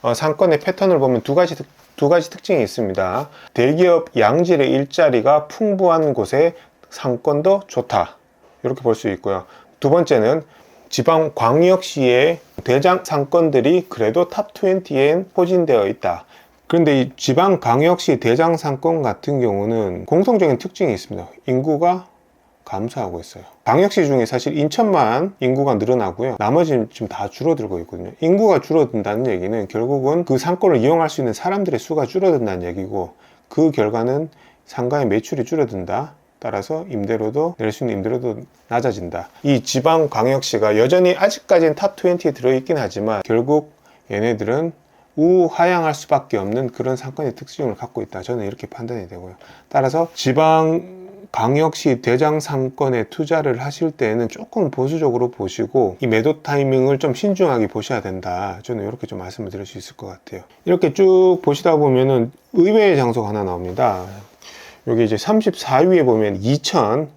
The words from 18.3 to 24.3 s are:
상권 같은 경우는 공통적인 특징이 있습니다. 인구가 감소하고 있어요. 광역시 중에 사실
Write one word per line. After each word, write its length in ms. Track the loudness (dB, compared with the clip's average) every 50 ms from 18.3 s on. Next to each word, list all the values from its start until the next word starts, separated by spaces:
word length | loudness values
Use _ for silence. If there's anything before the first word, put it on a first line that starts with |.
| 2 2 2 2 0
상권 440 | -2 -2 -6 -6 -2 -2 -2 -2 0
같은 380 | -2 -4 -4 -4 -6 -4 -2 0
경우는 680 | 0 0 0 -2 -2 -2 -2 -2 -2 -4 -6 -8 -4
공통적인 520 | 0 2 2 4 4 2 4 4 2 0
특징이 360 | 0 -4 -12 _ -4 -2 -2 -2
있습니다. 320 | -4 -6 -12 -12 -12 -12 -14 -20 -12 _
인구가 640 | -2 -2 0 0 0 0 2 2 0 0 -2 -6 _ _ _ _ _ _ _ _ _ _ _ _
감소하고 560 | -10 -8 -8 -8 -8 -6 -8 -8 -8 -8 -12
있어요. 240 | -12 -14 -20 -20 -20 -20 -20 _ _
광역시 420 | 2 4 4 4 4 2 0 2
중에 200 | 2 2 2 0
사실 320 | 0